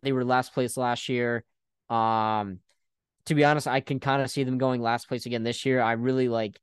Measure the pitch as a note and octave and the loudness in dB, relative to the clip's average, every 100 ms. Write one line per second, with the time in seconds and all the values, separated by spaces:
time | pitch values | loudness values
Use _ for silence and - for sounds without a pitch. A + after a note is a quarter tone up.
0 | C#3 C3 B2 B2+ B2 C3+ B2 C3 B2 A#2+ | -2 0 2 0 0 -2 -2 -2 -2 -2
1 | - B2 A#2+ A#2 - _ _ _ - A2+ | -2 -2 -2 -4 -8 _ _ _ -4 0
2 | A2+ A2+ A2 G#2+ G2 F#2+ _ _ _ _ | 2 2 2 0 -2 -10 _ _ _ _
3 | _ _ - D3+ D3 D3+ C3+ C3+ - C3+ | _ _ -2 4 4 4 0 -2 -2 -4
4 | C#3 C#3 B2+ C#3+ B2+ B2+ C3 B2 A#2 A#2 | 0 0 0 -2 -2 0 0 0 0 -2
5 | - B2 B2 A#2+ A#2 A#2 C3+ B2+ A2+ A2+ | -4 -8 -4 -4 -4 -2 0 2 2 0
6 | B2+ C3 B2+ A2+ G#2+ - | 0 0 0 0 -4 -8